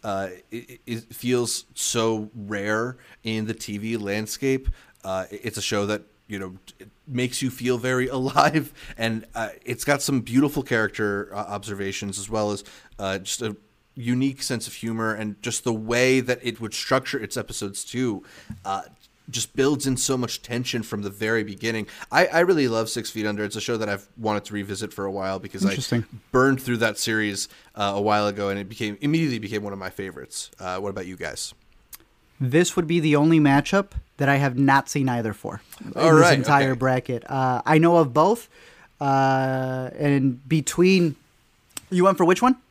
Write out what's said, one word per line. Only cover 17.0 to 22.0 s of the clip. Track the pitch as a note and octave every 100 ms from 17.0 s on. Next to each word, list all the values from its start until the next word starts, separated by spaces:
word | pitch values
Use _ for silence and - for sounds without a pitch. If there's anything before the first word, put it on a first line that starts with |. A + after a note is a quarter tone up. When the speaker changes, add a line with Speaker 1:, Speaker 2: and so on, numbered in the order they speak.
| B2+ C#3
Speaker 1:
its | G#2+ -
episodes | A2+ - G2+ G2
too, | - A#2+ B2+ G2 - - - F2+
uh, | F#2 G2 - _ _ _ -
just | - - -
builds | C3+ D3 C3+
in | C3
so | - C3
much | A#2+ -
tension | - B2 B2 C3+
from | G#2+ G#2+
the | G2+
very | G2+ G#2+ A2+
beginning. | G#2+ F#2+ A2 A2+ G#2 -